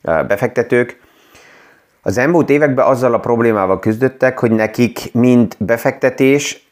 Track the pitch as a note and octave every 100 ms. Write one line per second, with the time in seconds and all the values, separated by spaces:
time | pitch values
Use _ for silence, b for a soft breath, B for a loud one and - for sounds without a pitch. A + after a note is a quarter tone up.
0 | - D#2+ C2+ G2+ A#2+ - A#2 B2 B2 -
1 | b b b b b b b b b b
2 | - G2 C#3 E3+ C3+ C#3+ D3+ C3 B2+ C3
3 | B2 A2+ A2+ A#2 A#2 G#2+ F#2+ F#2+ A2 A2
4 | C3 - C3 B2+ A#2+ A2 A2 - A#2+ -
5 | - A#2 B2 B2 A2 - G#2 A#2 C#3 C3
6 | C3 B2+ C3+ C#3+ C#3+ - _